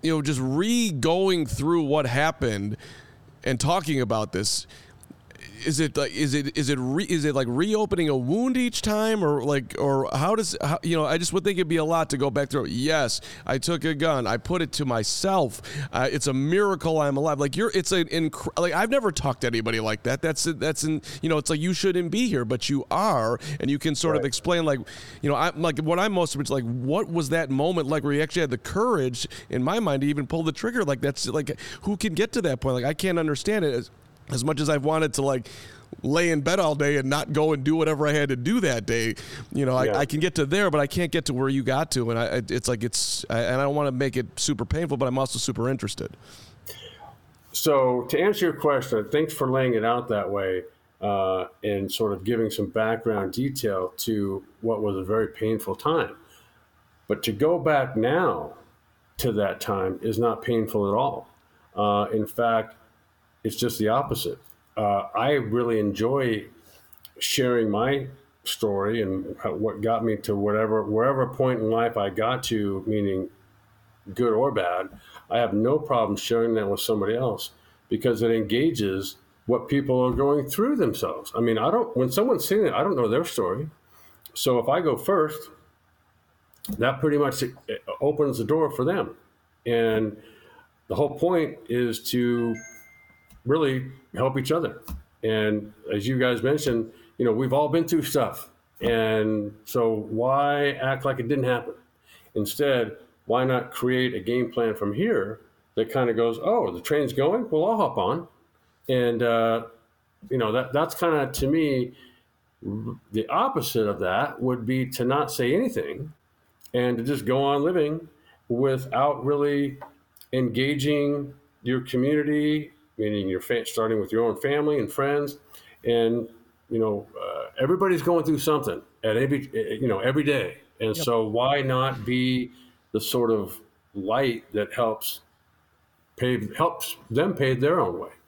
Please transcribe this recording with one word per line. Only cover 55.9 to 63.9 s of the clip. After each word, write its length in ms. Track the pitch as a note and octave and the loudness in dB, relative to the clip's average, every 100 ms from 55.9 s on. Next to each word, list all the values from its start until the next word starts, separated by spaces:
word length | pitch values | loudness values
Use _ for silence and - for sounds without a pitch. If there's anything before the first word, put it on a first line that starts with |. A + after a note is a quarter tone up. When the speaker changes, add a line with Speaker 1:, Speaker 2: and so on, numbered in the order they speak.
| E3 A2+ - - - _ _ _ _ _ _ _ | 0 -2 -8 -20 -20 _ _ _ _ _ _ _
Speaker 2:
But 160 | G#2 | -4
to 80 | - | -2
go 260 | G2+ D3+ F3 | 0 2 2
back 400 | D#3+ D3 C3 A2 | 2 2 2 0
now 560 | A2+ D#3 E3+ G2+ - - - _ _ _ _ - | 2 2 2 0 -6 -14 -20 _ _ _ _ -4
to 140 | B2+ | -2
that 260 | G#2+ G2 - | 2 0 -2
time 400 | - G2 F#2+ F#2 | -4 -2 -2 -2
is 160 | A2+ G#2 | -2 0
not 240 | A#2 A2 | 0 0
painful 440 | - A#2 G#2+ G#2+ G2+ | -2 0 0 0 2
at 80 | G#2 | 2
all. 320 | C#3 - - _ _ _ _ - | 0 -2 -12 _ _ _ _ -2
Uh, 320 | G#2 G2+ G#2 | 2 2 2
in 140 | A2+ G#2+ | 0 -2
fact, 480 | - A#2 A2+ A2+ - _ _ _ _ _ _ | 0 2 2 -2 -10 _ _ _ _ _ _
it's 120 | A2+ - | -8 -2
just 240 | B2 - | -2 0
the 80 | |
opposite. 480 | G#2+ | 2